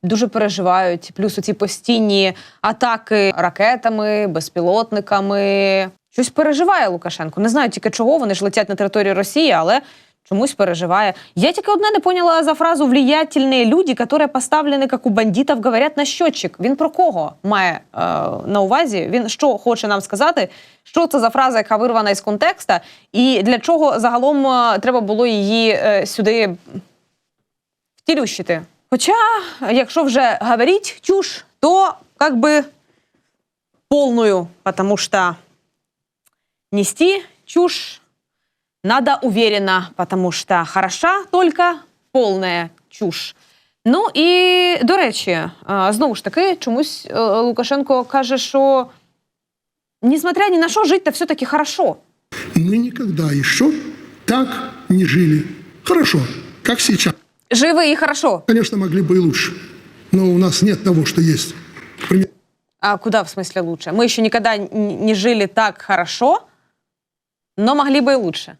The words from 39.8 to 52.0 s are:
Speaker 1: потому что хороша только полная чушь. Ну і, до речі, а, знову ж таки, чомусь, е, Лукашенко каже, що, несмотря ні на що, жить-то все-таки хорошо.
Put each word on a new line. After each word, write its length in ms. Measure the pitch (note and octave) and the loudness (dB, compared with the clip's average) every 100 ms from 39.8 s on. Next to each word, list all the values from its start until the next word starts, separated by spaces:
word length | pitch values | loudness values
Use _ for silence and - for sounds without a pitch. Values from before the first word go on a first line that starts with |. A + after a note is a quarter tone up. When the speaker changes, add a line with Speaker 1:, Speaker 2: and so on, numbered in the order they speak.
| F3+ - | -2 -8
Speaker 1:
потому 360 | F3 F#3 F3+ | -4 -2 -2
что 340 | E3 - F3+ E3 | -4 -2 -2 0
хороша 580 | F#3+ F#3+ - E4 F#4+ F#4+ | -2 -2 -2 -2 -2 -2
только 420 | F4+ F4+ D#4 F4 E4+ - _ _ | 0 2 2 0 -2 -12 _ _
полная 580 | C4+ A3+ F#3+ F#3 F3 E3+ _ _ | 0 0 0 -2 -4 -6 _ _
чушь. 460 | - G3+ E3 - - _ _ _ _ - | -6 -6 -6 -12 -16 _ _ _ _ 0
Ну 220 | C#4+ A4 | 2 0
і, 640 | - E4 F4+ F4+ F4+ F4+ F4 | 0 2 4 4 2 2 0
до 140 | A#3+ F#4+ | 2 2
речі, 460 | D4 G3+ - E3+ D#3+ - | 2 -2 -4 -4 -4 -12
а, 300 | - G3 F#3+ | -6 0 0
знову 220 | G#3+ C#4+ G#3+ | 0 -2 -2
ж 80 | |
таки, 320 | - D#4 F#4+ F4+ | -6 -2 0 0
чомусь, 520 | - A#3 D4+ - - | -2 -2 -4 -6 -8
е, 100 | - | -2
Лукашенко 840 | A3+ G3+ A#3+ A#3 A#3+ C#4 C#4 C4 | 0 0 0 -2 -2 -2 0 0
каже, 340 | B3 C#4 B3 C4 | 0 -2 0 -2
що, 500 | - C#4 C4+ C4+ B3 - _ _ _ _ _ _ _ _ _ _ | -2 2 4 2 0 -12 _ _ _ _ _ _ _ _ _ _
несмотря 480 | A3+ D4+ D#4+ F4 G4+ | 0 0 0 0 2
ні 80 | F4 | 2
на 120 | E4 | 2
що, 140 | E4 | 0
жить-то 280 | G4 F#4 E4+ | 2 2 0
все-таки 340 | D4 E4 D#4+ B3 | -4 -4 -4 -2
хорошо. 520 | C#4+ D4 - D4+ D#3 | -2 -2 -2 -2 -2